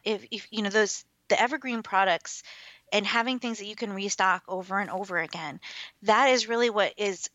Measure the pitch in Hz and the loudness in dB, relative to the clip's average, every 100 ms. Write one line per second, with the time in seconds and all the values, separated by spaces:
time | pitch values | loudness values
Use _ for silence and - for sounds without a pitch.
0 | - 208 - 214 - 214 208 208 208 - | -2 -4 -6 -12 -8 -4 0 2 2 0
1 | - _ - - 240 294 262 233 220 190 | -12 _ 0 2 2 0 -4 -6 0 2
2 | 190 165 - - - - - - - 208 | 4 2 -2 -16 -16 -20 -20 -20 -2 -2
3 | 196 226 233 254 240 220 202 214 220 190 | 0 0 0 -2 -4 -6 -10 -8 -6 -4
4 | 196 - 190 185 - 185 185 196 202 190 | -4 0 2 2 -2 -8 -4 -4 -2 -6
5 | 202 175 165 185 151 139 - - - _ | -4 -4 -4 -6 -8 -10 -12 -14 -16 _
6 | 202 214 269 254 226 233 240 208 185 - | 4 6 6 4 2 2 2 2 0 0
7 | 208 180 - | -4 -4 -8